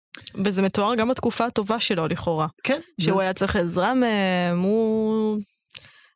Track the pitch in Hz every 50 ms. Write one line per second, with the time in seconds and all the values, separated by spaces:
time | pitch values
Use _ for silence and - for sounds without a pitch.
0 | _ _ - - - - - - 190 202 196 185 196 190 - - 202 208 247 226
1 | 220 240 262 - - 240 - - 233 240 - - 208 190 220 233 - - 214 170
2 | 165 151 165 156 - 175 165 156 156 156 - _ - - 262 320 339 - _ -
3 | 170 160 185 190 190 185 190 - 196 196 - 208 175 170 170 180 180 214 254 262
4 | 247 233 214 202 196 185 185 180 175 175 175 175 180 196 214 226 226 220 220 220
5 | 220 220 220 220 214 214 214 214 208 _ _ _ _ _ - - - - - -
6 | _ _ _